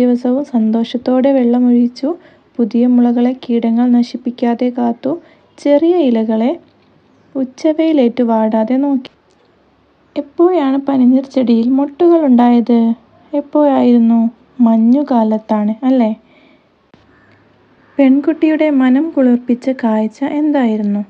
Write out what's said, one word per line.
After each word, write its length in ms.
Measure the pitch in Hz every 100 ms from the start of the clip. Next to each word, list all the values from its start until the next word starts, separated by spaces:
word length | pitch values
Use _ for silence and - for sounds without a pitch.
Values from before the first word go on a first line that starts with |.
ദിവസവും 440 | 247 240 247 254 285
സന്തോഷത്തോടെ 800 | 233 220 226 233 240 254 254 269 269
വെള്ളമൊഴിച്ചു, 720 | 240 240 247 240 240 - 277 339 - _ _ -
പുതിയ 260 | 220 233 247
മുളകളെ 400 | 247 240 240 240 254
കീടങ്ങൾ 440 | - 233 233 233 247 240
നശിപ്പിക്കാതെ 720 | 240 247 240 240 240 233 247 247
കാത്തു, 340 | 240 233 262 339 - _ _ -
ചെറിയ 320 | 285 285 330 359 269
ഇലകളെ 420 | 226 220 220 240 349 - _ _ _ _ _ _ 269
ഉച്ചവെയിലേറ്റു 800 | 254 - 320 311 320 302 240 247 233
വാടാതെ 480 | 220 220 220 220 262
നോക്കി. 280 | 285 262 - _ _ _ _ _ _ _ _ _ _ -
എപ്പോഴാണ് 580 | 294 - 349 359 269 269 277
പനിനീർ 380 | 269 247 262 269
ചെടിയിൽ 320 | 262 240 226 233 269
മൊട്ടുകൾ 420 | 285 - 349 339 285
ഉണ്ടായത്? 500 | 240 240 240 226 233 226 233 _ _ _ 294
എപ്പോഴായിരുന്നു? 800 | 285 302 294 262 247 240 226 233 233 - _ - 233
മഞ്ഞുകാലത്താണ് 1040 | 226 226 277 285 240 220 214 - 214 208 220 262
അല്ലേ? 200 | 262 220 214 _ _ _ _ _ _ _ _ _ _ _ _ _ _ _ _ _ -
പെൺകുട്ടിയുടെ 720 | 269 277 285 302 311 311 311 269
മനം 220 | 254 262 330 294
കുളിർപ്പിച്ച 500 | 254 240 - 240 269 262
കാഴ്ച 360 | 226 214 220 - 277 294
എന്തായിരുന്നു? 640 | 302 285 233 214 208 202